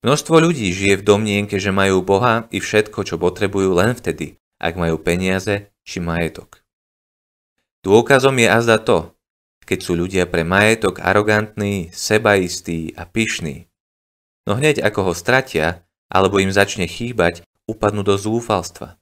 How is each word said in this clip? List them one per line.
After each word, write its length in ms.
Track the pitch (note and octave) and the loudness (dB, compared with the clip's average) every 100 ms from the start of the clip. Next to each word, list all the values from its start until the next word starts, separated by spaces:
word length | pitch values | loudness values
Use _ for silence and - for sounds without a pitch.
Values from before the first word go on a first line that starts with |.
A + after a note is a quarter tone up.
Množstvo 400 | A#2+ D3 - D#3+ | 0 -2 4 4
ľudí 240 | E3 E3 G2+ | 4 0 -2
žije 240 | F2+ G2+ G2 | -2 0 0
v 80 | G2+ | 4
domnienke, 560 | G2+ A2 G2+ G#2 G2+ | 2 4 -2 -2 -4
že 80 | G2 | -2
majú 320 | G2 G2 F#2+ | 0 2 2
Boha 480 | F#2 G2 B2 A2+ A2+ | 2 2 2 0 -2
i 80 | C3 | -8
všetko, 480 | - G#2+ G#2+ - G2 | 0 0 0 -4 -6
čo 160 | E2 | -2
potrebujú 480 | A2 - G2+ G2+ F#2+ | -2 -2 -4 0 0
len 240 | F2 G2+ | 2 0
vtedy, 400 | B2 - D#2+ D2+ - _ _ | -2 -6 -6 -8 -12 _ _
ak 160 | - | -6
majú 240 | E2+ E2+ D#2+ | -2 -2 -2
peniaze 720 | - F2 F#2 F#2 G2+ G2+ G#2 _ - | -2 -2 0 -4 -2 -6 -6 _ -14
či 160 | - | -8
majetok. 560 | E2+ E2+ E2 - - - _ _ _ _ _ _ _ _ _ _ _ _ F#2+ | -6 -4 -4 -8 -20 -20 _ _ _ _ _ _ _ _ _ _ _ _ 4
Dôkazom 480 | G#2 A#2+ C#3 C3+ | 4 6 4 4
je 160 | C3 A#2 | 4 4
azda 320 | G#2+ A#2 A2 | 4 4 2
to, 320 | - G2 E2+ _ _ _ _ _ | 4 0 0 _ _ _ _ _
keď 160 | - F#2 | -8 -6
sú 160 | - | -2
ľudia 320 | F2 F2+ F#2+ F2+ | -2 -2 -2 -2
pre 160 | E2+ | -2
majetok 560 | E2 F#2+ G#2+ A2+ G2 F2+ | 0 2 4 2 0 -2
arogantní, 960 | F2 G2+ G#2 G#2+ G#2+ - G2+ G2+ E2+ | 0 0 2 0 -2 -4 -4 -4 -6
sebaistí 1040 | - - G#2+ A2+ G2+ F2+ - - E2 D#2+ - | -10 -2 0 4 2 2 -6 -8 -8 -8 -12
a 80 | E2+ | -10
pyšní. 640 | - A2 - E2 C#2 - _ _ _ _ _ _ _ - | -4 -4 -4 -8 -10 -18 _ _ _ _ _ _ _ -6
No 80 | G#2 | -2
hneď 240 | D3+ C#3+ | 0 0
ako 240 | G#2 G#2 F#2+ | -2 0 -2
ho 60 | |
stratia, 720 | E2 - B2+ C3 E2 D#2 F2 _ _ _ | -2 0 0 0 -2 -2 -4 _ _ _
alebo 320 | F#2 F#2+ G2 | 2 2 2
im 80 | G2 | 2
začne 400 | G2 G2 - F2 | 2 0 0 -6
chýbať, 560 | - A#2+ A2+ F2 - - _ - | -6 -10 0 0 0 -16 _ -12
upadnú 320 | A2+ G#2 G#2 | -4 -2 -2
do 160 | G2 G2 | 0 0
zúfalstva. 800 | G#2 A2+ A#2 G#2 E2+ - - - | 0 -4 -2 -4 -4 -12 -18 -20